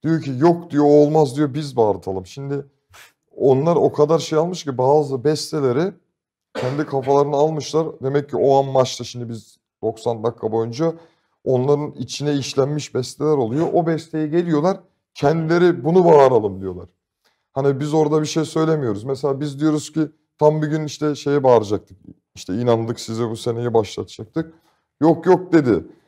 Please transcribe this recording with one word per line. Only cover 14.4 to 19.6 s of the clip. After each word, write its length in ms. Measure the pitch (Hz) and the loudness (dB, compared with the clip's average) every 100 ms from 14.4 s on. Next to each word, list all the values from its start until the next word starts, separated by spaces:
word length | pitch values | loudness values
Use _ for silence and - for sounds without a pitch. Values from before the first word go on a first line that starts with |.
| 175 151 170 196 _ _ _ | 0 0 0 -4 _ _ _
kendileri 680 | - 143 165 160 170 175 170 | -2 0 0 0 2 4 2
"Bunu 200 | 135 180 | 2 4
bağıralım." 560 | 175 151 135 123 104 95 | 6 8 8 4 0 -6
diyorlar. 280 | 95 90 87 _ _ _ _ _ _ | -10 -12 -16 _ _ _ _ _ _
Hani 280 | - 139 135 | -2 -2 -2
biz 140 | 147 | -2
orada 260 | 156 151 156 | 0 2 0
bir 60 | 151 | 0
şey 180 | 165 | -4
söylemiyoruz. 600 | 156 160 160 156 127 101 | -4 -2 0 0 -2 -4
Mesela 360 | 123 131 147 135 | -6 -4 -4 -4
biz 200 | 147 139 | -6 -2